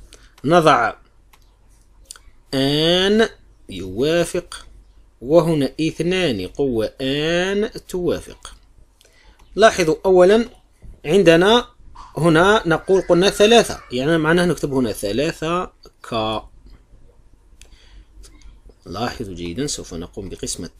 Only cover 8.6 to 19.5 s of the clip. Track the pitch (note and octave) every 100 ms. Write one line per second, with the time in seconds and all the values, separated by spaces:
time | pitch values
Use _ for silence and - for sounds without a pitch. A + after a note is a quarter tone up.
8.6 | _ _ - _ _ _ _ _ - F#3
9.6 | A3 G3 D#3+ D#3 F#3+ F#3 F3+ A3 A#3 -
10.6 | _ _ - - C#3+ F#3+ E3 E3 F#3+ A#3+
11.6 | - _ - - - - E3 D#3 F#3+ A3
12.6 | E3+ D#3 - F#3+ F3 F3 G3 - G#3+ A#3
13.6 | F#3 E2 - B2 C#3 E3 D3+ F3 F3 D3
14.6 | D3+ C3+ A#2 F#2+ G2+ G#2+ D#3 - D#3 F3
15.6 | - _ - _ - A#2 A2 G#2+ - -
16.6 | - - _ - - _ _ _ _ -
17.6 | - - - - - - - - - -
18.6 | - _ F#2 F#2 B2 - G#2 E2+ F2